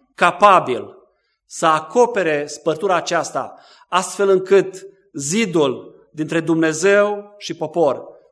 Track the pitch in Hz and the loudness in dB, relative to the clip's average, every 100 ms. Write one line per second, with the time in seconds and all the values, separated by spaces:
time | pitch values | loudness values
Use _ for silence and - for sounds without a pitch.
0 | _ - 180 - 208 180 131 113 101 - | _ 0 0 4 6 6 4 -6 -6 -18
1 | _ _ _ _ _ - 165 156 - 240 | _ _ _ _ _ -2 0 0 -2 0
2 | 240 220 165 147 147 - - 156 202 175 | 2 2 -2 -2 -4 -6 -4 -2 0 -2
3 | - 170 143 139 110 - _ - - 175 | 0 -4 -4 -6 -8 -14 _ -20 -4 -4
4 | 185 - 196 190 185 196 185 - - _ | -2 -2 2 2 4 2 2 -6 -20 _
5 | _ 143 139 202 208 165 139 117 - - | _ -10 -4 -2 0 0 0 -2 -12 -20
6 | _ 151 165 165 156 160 160 156 190 202 | _ -12 -6 -4 -2 0 0 0 2 4
7 | 208 202 - - - 165 156 175 147 120 | 2 -2 -12 -18 -14 -10 -6 0 0 0
8 | - - _ | -10 -20 _